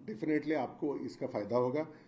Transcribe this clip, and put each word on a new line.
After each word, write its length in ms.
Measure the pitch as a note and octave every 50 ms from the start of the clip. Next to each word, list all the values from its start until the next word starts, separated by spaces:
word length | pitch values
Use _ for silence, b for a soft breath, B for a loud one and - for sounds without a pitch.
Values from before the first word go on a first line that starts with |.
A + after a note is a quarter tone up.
| - G#3+
definitely 440 | G#3+ - D#3+ D3+ D3+ D3 D3 D3+ D#3
आपको 440 | C#3+ A#2+ - - - - D3 C3+ -
इसका 300 | - - - - C#3 B2
फ़ायदा 300 | - G#2+ G2+ G2+ A#2 B2
होगा। 300 | B2 B2+ B2+ D3+ D#3+ D#3 B B B